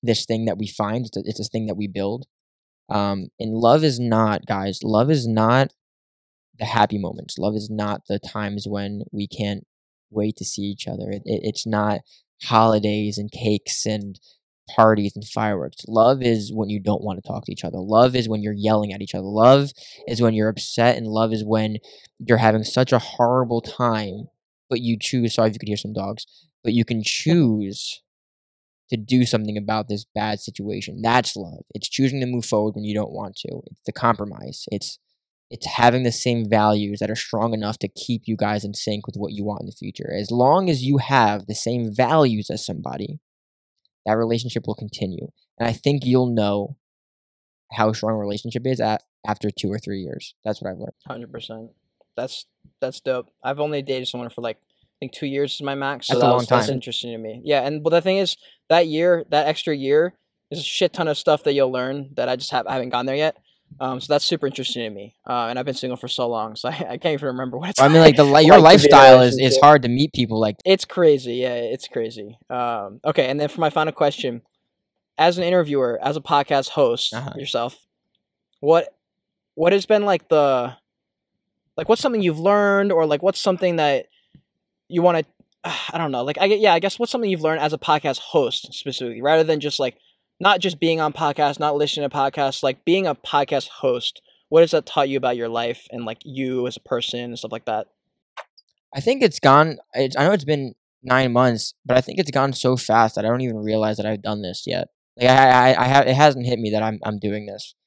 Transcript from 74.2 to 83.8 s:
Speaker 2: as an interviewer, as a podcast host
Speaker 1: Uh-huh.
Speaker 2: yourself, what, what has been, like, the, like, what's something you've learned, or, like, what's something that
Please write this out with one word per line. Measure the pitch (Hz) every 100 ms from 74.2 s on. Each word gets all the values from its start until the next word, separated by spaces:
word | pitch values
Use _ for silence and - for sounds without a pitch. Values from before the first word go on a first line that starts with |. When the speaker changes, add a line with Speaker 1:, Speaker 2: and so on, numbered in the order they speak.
| 139 120 _ _ _ _ _ _ _ -
Speaker 2:
as | 160 175
an |
interviewer, | 175 180 151 143 127 117
as | 135 151
a |
podcast | - 147 143 143 135
host | - 135 117 - 110
Speaker 1:
Uh-huh. | 139 -
Speaker 2:
yourself, | 135 120 120 - _ _ _ _ _ _ _ _
what, | 143 165 - _ _ _ _ _ _ -
what | 165
has | 196 190
been, | 214 202
like, | 180 _
the, | 156 143 131 123 123 _ _ _ _ _ _ _ _ _ -
like, | 160
what's | 233
something | 294 233
you've | 185 156
learned, | 170 208 202 196 202
or, | 170 160
like, | 147
what's | 185 190
something | - 180 185
that | 170